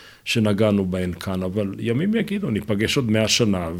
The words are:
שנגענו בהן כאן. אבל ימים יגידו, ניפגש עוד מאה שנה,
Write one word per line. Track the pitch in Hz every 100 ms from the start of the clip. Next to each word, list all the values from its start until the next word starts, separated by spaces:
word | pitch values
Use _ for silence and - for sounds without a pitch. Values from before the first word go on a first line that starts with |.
| - -
שנגענו | - 120 107 101 110 101
בהן | 95 92 90
כאן. | 87 - 92
אבל | 92 95 101 107
ימים | 113 117 190
יגידו, | 220 202 202 185
ניפגש | 107 104 104 107 -
עוד | 120
מאה | 110 107
שנה, | - 113 95 82 87